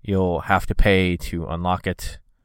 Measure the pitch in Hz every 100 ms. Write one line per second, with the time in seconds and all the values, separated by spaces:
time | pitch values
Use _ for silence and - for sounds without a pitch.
0 | - 98 92 85 - 95 - - 104 95
1 | 90 87 - 85 82 82 87 90 - 92
2 | - - _ _